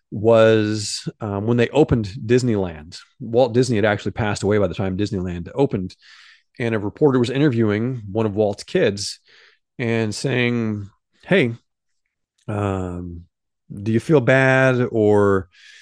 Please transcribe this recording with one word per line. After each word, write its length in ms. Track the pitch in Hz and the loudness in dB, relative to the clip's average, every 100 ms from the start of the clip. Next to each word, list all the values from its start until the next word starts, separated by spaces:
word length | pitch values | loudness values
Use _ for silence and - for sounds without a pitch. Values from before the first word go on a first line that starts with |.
| _ | _
was, 960 | 120 107 113 113 110 107 107 104 - - - | -2 4 6 6 6 2 -4 -6 -8 -10 -10
um, 260 | 110 101 107 | -8 -4 -2
when 100 | 120 | 0
they 120 | 117 | 2
opened 420 | 135 151 123 104 127 | 2 2 2 -2 -8
Disneyland. 760 | 110 123 123 104 92 78 78 - - - | 0 2 2 0 -2 -8 -16 -20 -20 -16
Walt 360 | 113 113 127 | -2 2 2
Disney 220 | 110 123 113 | 2 2 2
had 80 | |
actually 280 | 107 104 107 | 2 0 -2
passed 320 | - 110 101 | -4 -4 -2
away 140 | 98 107 | 0 0
by 100 | 95 | 0
the 60 | |
time 220 | - 98 92 | -2 -4 -4
Disneyland 540 | 101 98 90 87 85 | -4 -4 -6 -8 -8
opened, 440 | 123 139 113 90 - _ - - _ _ - | -2 -2 -2 -6 -12 _ -20 -20 _ _ -8
and 160 | 120 113 | -4 -4
a 20 | |
reporter 400 | 101 - 156 131 | -4 0 2 2
was 120 | 117 | 0
interviewing 720 | 131 151 117 110 104 120 131 104 | 0 0 2 2 0 -2 -6 -6
one 160 | 98 110 | -4 -2
of 100 | 98 | 0
Walt's 260 | 107 101 | -2 -2
kids 560 | - 185 143 101 98 - _ _ _ _ _ - | -6 0 0 -2 -8 -12 _ _ _ _ _ -8
and 360 | 120 113 113 | -2 -2 -2
saying, 760 | 101 143 127 123 120 110 104 98 _ _ _ | -4 -4 -2 0 -2 -4 -6 -10 _ _ _
"Hey, 300 | - 190 127 120 _ _ _ _ _ _ _ _ - | -2 0 0 -4 _ _ _ _ _ _ _ _ -10
um, 760 | 104 101 95 90 87 87 87 87 _ _ _ - | -4 -4 -4 -6 -8 -12 -14 -18 _ _ _ -18
do 180 | - 101 | -10 -2
you 100 | 110 | -2
feel 200 | - 156 | 2 2
bad?" 680 | 120 131 135 131 131 123 123 | 4 4 4 4 2 2 0
Or 580 | 117 104 104 101 98 85 _ - - | 2 4 4 4 2 -2 _ -20 -20